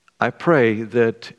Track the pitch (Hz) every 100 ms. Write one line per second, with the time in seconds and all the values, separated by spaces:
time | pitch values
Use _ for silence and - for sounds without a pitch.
0 | _ - 117 - 175 156 113 107 113 120
1 | 113 110 -